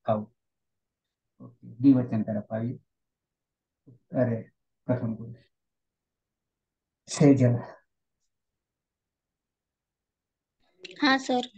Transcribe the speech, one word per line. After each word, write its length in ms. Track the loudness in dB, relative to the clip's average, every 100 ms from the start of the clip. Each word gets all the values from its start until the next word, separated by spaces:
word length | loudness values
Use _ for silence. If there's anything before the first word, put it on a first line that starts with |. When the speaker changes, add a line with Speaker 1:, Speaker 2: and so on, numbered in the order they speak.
Speaker 1:
આવું. 300 | -4 -4 -4 _ _ _ _ _ _ _ _ _ _ -20
ઓકે, 260 | -20 -20 -20
દ્વિવચન 560 | 0 4 4 2 -4
તરફ 300 | -4 -6 -6
આવીએ. 260 | -8 -8 -10 _ _ _ _ _ _ _ _ _ _ -20 -20 _ -2
અરે, 360 | -2 -2 -8 _ _ _ -4
પ્રથમ 280 | -2 -4
પુરુષ. 220 | -8 -12 -18 _ _ _ _ _ _ _ _ _ _ _ _ _ _ _ _ -10
સેજલ. 460 | 2 6 6 4 0 -6 -18 _ _ _ _ _ _ _ _ _ _ _ _ _ _ _ _ _ _ _ _ _ _ _ _ _ _ _ _ _ _ -20 -2
Speaker 2:
હા 140 | 0 2
સર, 240 | 0 -4 -4